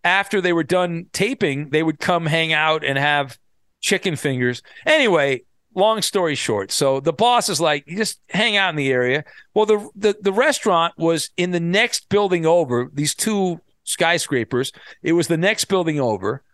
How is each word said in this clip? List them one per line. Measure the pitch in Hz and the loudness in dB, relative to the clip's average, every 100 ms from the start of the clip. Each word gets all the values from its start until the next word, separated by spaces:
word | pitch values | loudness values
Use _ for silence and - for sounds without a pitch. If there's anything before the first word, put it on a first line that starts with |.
after | 175 190 196 202 | 2 0 0 0
they | 180 | 2
were | 170 | 0
done | 151 185 180 165 175 | 2 0 0 -4 -8
taping, | - 202 269 180 139 147 | -4 -4 0 -2 -2 -2
they | 151 | 0
would | 160 151 | 0 -2
come | - 175 160 | 0 0 0
hang | 165 160 | 0 0
out | 156 156 160 | 0 2 0
and | 143 135 | 0 0
have | 147 147 135 - _ _ _ _ | 2 0 -2 -10 _ _ _ _
chicken | - 190 196 147 | -2 -2 -2 -4
fingers. | 147 127 123 123 - - - | -2 -2 -2 -4 -14 -8 0
Anyway, | 214 247 165 139 131 _ _ _ | 2 4 2 2 -2 _ _ _
long | 185 208 220 | 0 0 0
story | - 202 170 | -2 -2 -2
short, | 139 - 107 98 | -2 -2 -4 -2
so | - 139 135 | -2 0 0
the | 143 | -2
boss | 156 240 240 - | 2 2 2 0
is | 147 | 0
like, | 160 147 - | 0 0 -4
"You | 180 | -4
just | 214 - _ | -4 -6 _
hang | 180 226 208 | -2 0 2
out | 190 | 0
in | 151 | 0
the | 135 | 0
area." | 127 123 139 - - _ | 2 2 0 -4 -20 _
Well, | 208 214 | 0 2
the, | 214 214 | 2 -2
the, | 202 208 202 | -2 -2 0
the | 196 | -2
restaurant | 196 294 277 214 170 170 - | 2 0 2 2 2 0 0
was | 165 165 - - | 0 0 -4 -4
in | 180 | -2
the | 175 | 0
next | 170 190 240 - _ | 0 2 0 -2 _
building | 202 202 180 | 0 2 2
over, | 160 175 143 123 131 | 4 2 2 -2 -2
these | 143 147 | -4 -4
two | - - 208 185 165 _ _ | -2 -2 0 -2 -4 _ _
skyscrapers. | - - 165 170 - 131 113 123 135 - - - | -10 0 0 0 0 -4 -2 -2 -4 -10 -20 -8
It | - | 0
was | 170 165 | 0 0
the | 165 | 0
next | 185 220 - | 0 0 -2
building | 190 160 147 | 0 0 0
over. | 127 104 95 135 _ | -2 -2 -4 -6 _